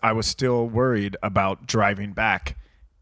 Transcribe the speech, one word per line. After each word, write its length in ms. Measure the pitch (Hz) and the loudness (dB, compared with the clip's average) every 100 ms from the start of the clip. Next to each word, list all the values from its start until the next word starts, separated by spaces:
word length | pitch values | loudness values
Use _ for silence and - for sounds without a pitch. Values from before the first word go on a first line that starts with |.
I 80 | 113 | 0
was 140 | 110 107 | 2 0
still 400 | - 131 120 117 | 0 0 2 0
worried 500 | 113 131 113 101 95 | 2 2 2 -2 -4
about 420 | 104 98 98 98 127 | -2 2 0 -2 -4
driving 480 | 113 101 98 101 | 2 2 0 -6
back 420 | 98 110 95 - - - _ - _ | -2 0 0 -4 -12 -16 _ -20 _